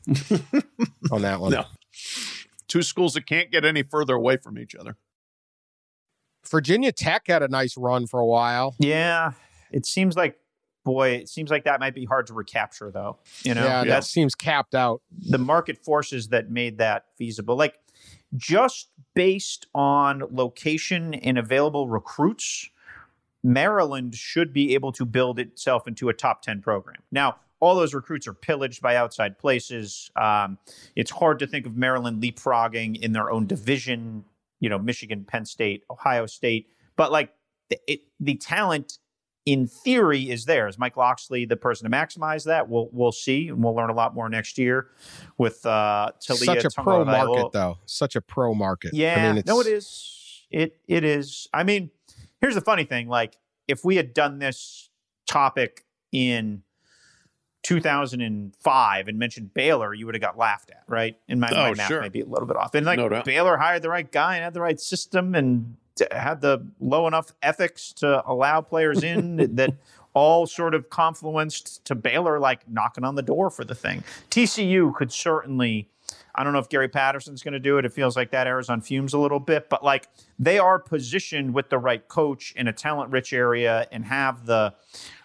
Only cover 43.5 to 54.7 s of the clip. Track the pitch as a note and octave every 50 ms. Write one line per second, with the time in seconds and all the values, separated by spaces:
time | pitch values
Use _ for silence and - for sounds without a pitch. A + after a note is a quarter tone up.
43.5 | - - A#2 A#2 A2+ A#2 A#2 A2+ A2+ A#2 A#2 B2 - A#2+ A2+ A2 A2+ A2+ G#2+ -
44.5 | - - B2+ B2 B2+ C3 B2+ - _ _ - - - - - - _ - B2 A2
45.5 | - - - A#2 A2 G#2+ G#2+ G#2 G#2 G#2 G#2 A2 - _ - - C3 A#2+ B2 F3+
46.5 | F3 A#2+ A#2 D3 - - C3+ F#3+ F#3+ F3 D#3 B2 A2 A2 C3 A#2+ B2 B2+ A#2+ A#2
47.5 | - G#2 F#2 F2+ E2+ - _ - - - D3 C3 - A#2 - - - - B2 A#2
48.5 | A2 G#2 G2+ F#2+ F#2+ - - E2+ - D3+ D#3 E3 E3+ E3 E3 E3 - G#2+ - -
49.5 | A3 A#3+ A#3+ A3 G#3+ G#3 G3 - - - - - - - - - - - _ _
50.5 | - D#3 D#3+ D#3+ - _ _ - E3+ E3+ D#3 D3+ D3 C#3+ C#3 C#3 - - - -
51.5 | - D3 F3 G3 G#3 G3+ F3+ D#3 - _ _ _ - - - - _ _ - C#4
52.5 | A#3 G3 - A3 G#3+ F3+ D3+ - C3 A#2+ A#2 A#2 B2 A#2+ A2+ A2 - _ _ _
53.5 | _ _ _ - C#3 - - F3+ F#3+ F3+ D3+ B2+ - D#3 D3 C#3+ C#3 C#3 C#3+ C3+
54.5 | B2+ - - -